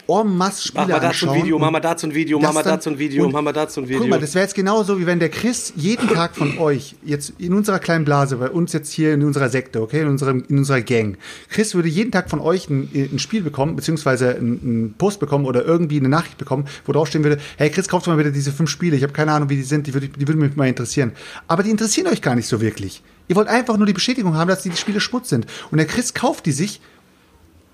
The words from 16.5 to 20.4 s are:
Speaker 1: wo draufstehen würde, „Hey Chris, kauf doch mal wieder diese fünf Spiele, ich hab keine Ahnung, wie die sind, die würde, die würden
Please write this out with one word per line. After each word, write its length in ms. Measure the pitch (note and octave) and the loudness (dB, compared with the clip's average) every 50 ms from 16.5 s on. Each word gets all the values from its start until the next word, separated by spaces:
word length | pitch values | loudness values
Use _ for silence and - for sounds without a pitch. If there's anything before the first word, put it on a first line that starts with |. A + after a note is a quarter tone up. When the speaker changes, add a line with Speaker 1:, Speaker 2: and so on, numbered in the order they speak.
| C3+ C#3+ C#3+ C#3+ - - - | -2 -2 -2 -4 -8 -12 -4
Speaker 1:
wo 80 | - C#3+ | -2 0
draufstehen 320 | D3 D#3+ C#3+ - D#3+ D3+ | 2 2 2 0 2 2
würde, 140 | D3 D3 C#3+ - - - | 2 2 0 -2 -8 -2
„Hey 120 | - D3+ D3+ | 0 0 0
Chris, 180 | D3 F3+ F#3 - | 2 0 -2 0
kauf 160 | - F#3 F3+ | 0 -2 2
doch 80 | F3+ E3 | 2 2
mal 60 | D3+ | 2
wieder 100 | D#3 D3 | 2 2
diese 220 | C#3 C#3+ C#3 C#3 C#3 | 2 0 -2 -2 -2
fünf 180 | - E3 D#3 | 0 0 -2
Spiele, 260 | - - F3+ F3 D3+ | 0 0 0 2 2
ich 60 | C3+ C3+ | 2 2
hab 100 | D3 C#3+ | 0 0
keine 200 | - D3+ D#3 D3+ | 0 0 2 2
Ahnung, 180 | D3+ D3 C#3 | 2 2 2
wie 60 | C#3+ | 0
die 80 | C#3 C3+ | -2 0
sind, 240 | C3 D3 D3+ C#3+ C#3+ | 0 0 -2 -2 0
die 40 | B2+ | -4
würde, 120 | C#3 C#3 C3+ | -4 -4 -4
die 200 | - C#3 C#3 C3+ | -6 -4 -2 0
würden 100 | D#3+ D#3 | 2 2